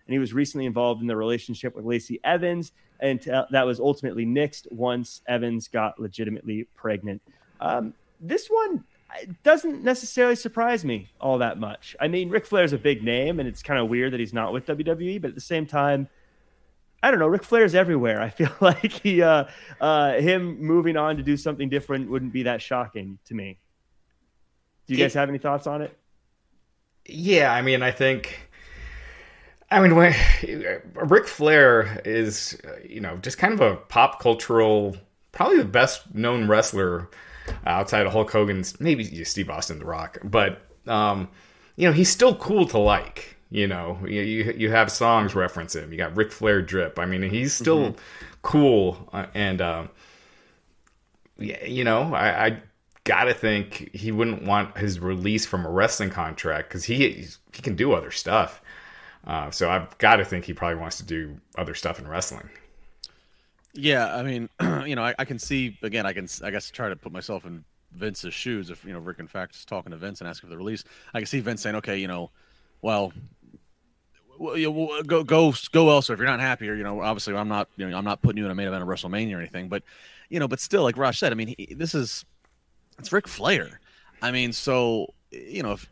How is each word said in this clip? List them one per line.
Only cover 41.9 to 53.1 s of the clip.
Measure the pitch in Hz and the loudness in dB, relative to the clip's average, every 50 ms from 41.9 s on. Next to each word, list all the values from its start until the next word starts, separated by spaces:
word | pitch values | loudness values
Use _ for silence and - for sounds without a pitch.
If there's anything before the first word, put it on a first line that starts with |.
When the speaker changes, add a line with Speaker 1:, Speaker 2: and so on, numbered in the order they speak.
Speaker 2:
he's | 147 160 180 - | 6 6 4 4
still | - - 247 254 190 | 4 6 6 6 6
cool | - - - 214 202 170 | 4 0 0 4 4 4
to | - - 107 | 4 4 4
like. | 104 104 101 - - - - - - - - _ _ - | 6 6 4 4 0 -4 -14 -16 -18 -18 -20 _ _ -6
You | - 107 101 98 | -2 -2 0 0
know, | 92 87 85 85 90 92 98 | -2 -4 -6 -6 -8 -8 -6
you, | 90 101 104 | -6 -4 -4
you, | 104 110 110 110 104 117 - | -4 -2 -2 -2 -2 -2 -2
you | - 110 107 | -2 0 4
have | 113 113 107 92 | 4 4 4 4
songs | - - 120 117 113 110 104 95 98 | 2 2 4 4 6 4 4 2 0
reference | 95 90 90 - 85 82 - - | 0 0 0 -2 -6 -8 -8 -8
him. | 80 76 78 | -10 -10 -8
You | 80 85 | -6 -6
got | 85 80 85 | -6 -2 0
Ric | 107 107 - | 0 0 0
Flair | - - 110 107 104 95 | 0 -2 2 2 4 2
drip. | 87 85 95 92 85 - - 85 | 2 0 -2 -2 -2 -2 -4 -4
I | 87 | -4
mean, | 92 92 92 | -2 -2 -2
he's | 95 95 104 120 131 139 - | -2 -2 -2 -2 -2 -2 -2
still | - 117 160 160 151 135 113 | 0 2 4 4 4 2 0
Speaker 1:
Mm-hmm. | 113 - - - - - - - - - | -2 -6 -14 -20 -20 -20 -20 -20 -14 -8
Speaker 2:
cool, | - - - 151 143 135 117 104 95 90 87 92 - - | -4 2 4 6 6 8 6 6 4 2 0 -4 -10 -12
uh, | - 98 92 - - | -10 -10 -8 -6 -4
and, | 104 101 95 92 90 | -2 -2 0 0 0
um, | 90 85 82 82 82 - - _ - - - _ _ _ _ _ _ _ _ _ _ _ _ _ _ _ _ _ _ _ _ _ _ _ _ - | -2 -2 -2 -4 -8 -12 -16 _ -20 -20 -20 _ _ _ _ _ _ _ _ _ _ _ _ _ _ _ _ _ _ _ _ _ _ _ _ -12
yeah, | 107 107 - - - | -10 -10 -10 -8 -10
you | - 123 127 123 | -8 -4 -2 0
know, | 113 110 117 143 165 131 | 2 2 2 2 0 0
I, | 76 101 107 85 - - | 0 0 0 2 2 0
I | - - - - - _ _ _ _ _ _ - | 0 0 -2 -10 -20 _ _ _ _ _ _ -2
gotta | - | 0